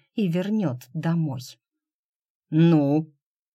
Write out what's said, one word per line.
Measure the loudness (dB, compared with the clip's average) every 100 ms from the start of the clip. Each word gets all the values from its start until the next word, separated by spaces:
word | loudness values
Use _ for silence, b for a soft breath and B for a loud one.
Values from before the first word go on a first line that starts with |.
| B -4
и | -2
вернет | -2 -2 -2 -2 -6 -10
домой. | -8 -4 -2 -2 -6 -14 -20 _ _ _ _ _ _ _ _ _
"Ну?" | 2 4 4 2 0 -4 _ _ _ _